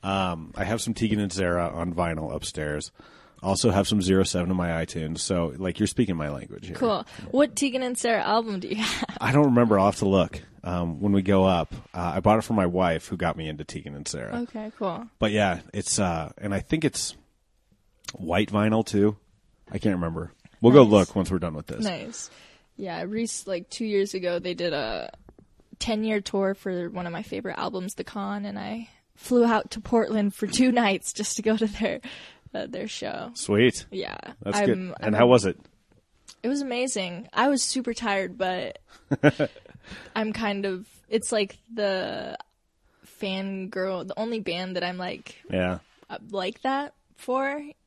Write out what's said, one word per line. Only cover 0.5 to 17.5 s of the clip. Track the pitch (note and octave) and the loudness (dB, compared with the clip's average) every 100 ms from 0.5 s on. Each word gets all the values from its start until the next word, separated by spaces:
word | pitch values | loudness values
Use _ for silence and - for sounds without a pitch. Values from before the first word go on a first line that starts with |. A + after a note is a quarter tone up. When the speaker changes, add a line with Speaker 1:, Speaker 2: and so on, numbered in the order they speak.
| - | -6
Speaker 1:
I | F#2+ | -4
have | A2 | -2
some | - | -2
Tegan | G#2+ A2+ G#2 | -2 0 0
and | G2+ | 0
Sara | F2+ F2+ F2 E2+ | 0 0 2 0
on | E2 F2 | -2 -4
vinyl | E2+ E2+ D#2+ D#2 | 0 -2 -2 -6
upstairs. | C#2 - - D2+ D2 - _ - - - _ | -6 -8 -6 -4 -4 -8 _ -20 -20 -20 _
Also | F#2 F#2+ A#2 | -2 2 4
have | G2 G2 | 4 2
some | G#2+ | 2
zero | F#2 F#2+ | 4 4
seven | F#2 F2+ F2 | 4 0 0
in | F#2 | 0
my | F2 E2 E2 | 0 -2 -4
iTunes. | E2+ D#2+ D#2+ | -6 -6 -6
So, | - F#2 E2 C#2 | -2 0 -2 -2
like, | F#2 E2+ | -6 0
you're | G#2 | -2
speaking | - A2 E2+ | 2 0 0
my | D2 | -4
language | C#2 A#1 - F2 | -6 -10 -14 -12
here. | F2 | -4
Speaker 2:
Cool. | A#3+ G3 - - - | -2 -2 -4 -14 -4
What | B3+ D4 - | 2 2 2
Tegan | C#4 B3 | -2 -2
and | B3+ B3 | -4 -2
Sara | A#3+ A3 | 0 0
album | - A3 A3+ G3 | 2 0 0 -6
do | F3+ | -4
you | G#3+ | -4
have? | A3 - - - | -4 -4 -6 -4
Speaker 1:
I | - | 2
don't | C3+ D3 | 4 6
remember. | A#2+ A#2 G#2 | 6 6 6
I'll | G2 | 6
have | F#2+ | 4
to | G2+ | 4
look, | F#2+ E2+ - - - F2 | 4 4 -2 -16 -12 -4
um, | F2 E2+ D#2+ | -2 -2 -2
when | G2+ | 2
we | G2 | 2
go | F#2+ G2 F#2+ | 4 6 6
up. | F2 D#2 - - | 4 0 -8 -12
Uh, | - F2 D#2 | -6 -4 0
I | |
bought | F#2 A2 | 4 4
it | |
for | - | 4
my | A2 F#2 | 2 2
wife, | F2 F2+ E2 - | 2 2 0 -4
who | F2+ | -2
got | E2+ D#2+ | -2 -2
me | D#2 | -6
into | D2+ | -8
Tegan | D2 - D2 C#2+ | -10 -12 -12 -12
and | D2 | -10
Sara. | C#2+ A1+ A#3+ | -8 -8 -8
Speaker 2:
Okay, | A#3+ A3 G#3+ - | -8 -10 -12 -6
cool. | G3 E3 A#3 _ | -6 -6 -10 _
Speaker 1:
But | A3+ | 0
yeah, | - G2+ E2+ - | 2 2 0 -6
it's, | G#2 F#2+ - | -8 -4 0
uh, | F#2+ E2 D2+ - | 0 -2 -6 -8
and | G#2 | -4
I | G2 | -4
think | - D#3+ | -2 0
it's | D3+ - - - _ _ _ | 0 -2 -8 -10 _ _ _